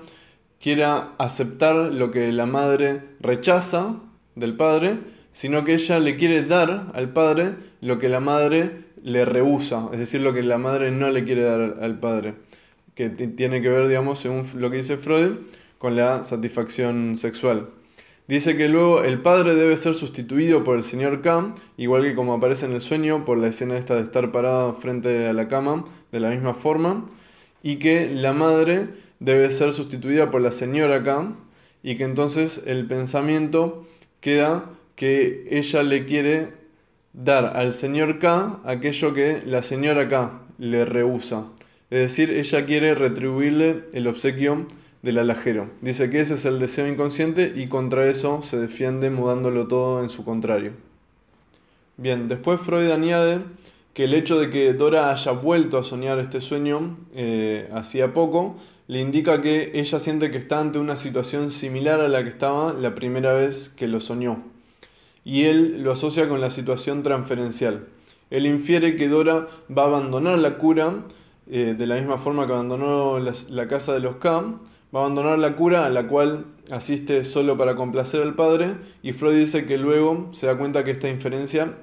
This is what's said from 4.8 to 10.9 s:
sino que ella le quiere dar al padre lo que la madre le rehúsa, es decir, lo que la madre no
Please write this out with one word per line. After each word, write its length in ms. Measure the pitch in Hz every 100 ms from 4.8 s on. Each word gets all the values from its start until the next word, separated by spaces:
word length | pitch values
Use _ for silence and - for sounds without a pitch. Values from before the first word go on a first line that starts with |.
| 180 220 - - _
sino 320 | - 135 147
que 120 | 147 165
ella 240 | 165 170
le 160 | 143 135
quiere 260 | 170 160
dar 460 | 143 175 165 196 190 -
al 140 | 127
padre 440 | 143 160 156 185 - - _
lo 180 | 123 120
que 100 | 127
la 120 | 127
madre 640 | 139 147 147 160 170 - - -
le 200 | 131 123
rehúsa, 640 | 123 123 139 139 - 117 113
es 60 | 117
decir, 220 | 120 139
lo 120 | 135
que 80 | 123
la 160 | 120 120
madre 320 | 131 135
no 220 | 135